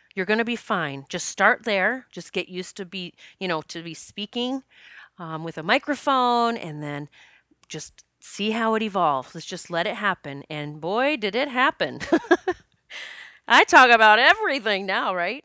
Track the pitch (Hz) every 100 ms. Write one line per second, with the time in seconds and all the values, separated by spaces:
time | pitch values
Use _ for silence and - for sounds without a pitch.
0 | _ - 185 214 226 233 - 196 151 139
1 | 139 180 - - 202 247 233 196 190 254
2 | - - - 190 - 180 185 - 180 196
3 | 175 - - _ 190 160 - 170 170 156
4 | - - 208 240 247 262 - _ - -
5 | - _ 165 160 165 160 156 262 - 277
6 | - 262 247 240 233 233 165 151 147 143
7 | 147 _ - _ _ _ _ 156 - -
8 | _ _ - - 208 220 226 220 220 190
9 | 165 135 123 170 - 180 - 170 190 202
10 | 208 180 147 139 - 151 147 151 160 214
11 | 269 302 202 208 285 247 277 - 151 123
12 | - 311 - - - - _ _ _ -
13 | - - - - - 247 302 320 254 233
14 | 214 214 277 415 415 277 214 196 196 208
15 | 262 185 175 262